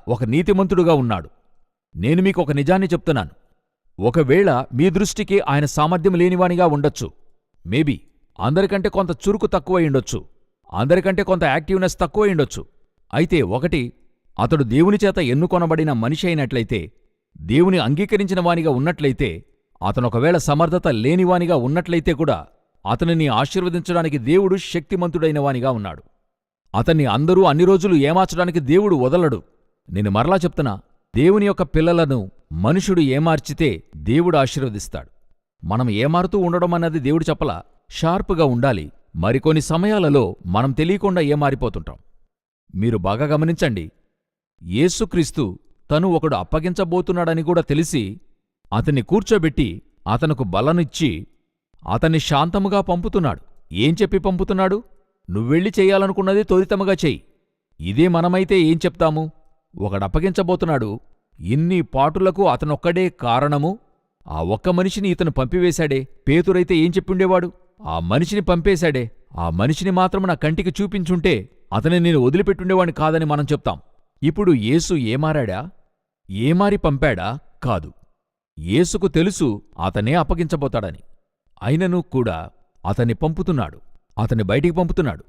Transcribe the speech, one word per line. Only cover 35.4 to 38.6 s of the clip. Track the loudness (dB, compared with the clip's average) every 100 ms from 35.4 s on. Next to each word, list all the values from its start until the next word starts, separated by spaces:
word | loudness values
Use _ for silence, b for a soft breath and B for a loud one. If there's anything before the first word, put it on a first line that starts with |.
| _ _ -4
మనం | -2 0
ఏమారుతూ | 0 2 0 0 0
ఉండడం | 0 0 0
అన్నది | 0 -2 -2
దేవుడు | 0 0 0
చెప్పలా. | -2 -4 -6 -12 _ -18
షార్ప్గా | -4 -2 0 -2 0 2
ఉండాలి. | 2